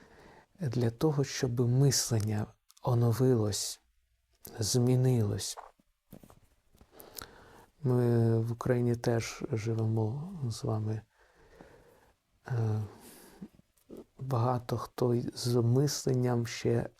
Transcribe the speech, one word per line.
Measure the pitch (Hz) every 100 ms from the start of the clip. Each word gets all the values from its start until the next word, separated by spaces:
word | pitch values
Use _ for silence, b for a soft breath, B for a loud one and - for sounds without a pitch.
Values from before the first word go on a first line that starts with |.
| B B B B B _
для | 143 117 117
того, | 120 160 139
щоб | 131 - 127 120
мислення | 120 127 139 - - 110 104 107 113 - _ -
оновилось, | 131 120 120 110 131 120 107 101 - - _ _ _ _ _ _ - -
змінилось. | 104 127 123 127 127 120 104 104 - - - _ _ _ _ - - - _ _ _ _ - B B B B B B B B _
Ми | 135 123 120 117 113 113
в | 117
Україні | 117 - 123 120 120
теж | 120 117 - - -
живемо | 131 113 113 110 113 107 143 180 180 123
з | -
вами, | 123 107 107 110 - B B B B B B B B B B _ _ _ -
е, | 120 110 107 104 B B B B B 185 - _ _ _ - - -
багато | 131 123 123 123 - 120
хто | - - 127
й | 120 -
з | - 120 120
мисленням | 117 127 143 - 135 127 123 120 117
ще | - 120 120 - -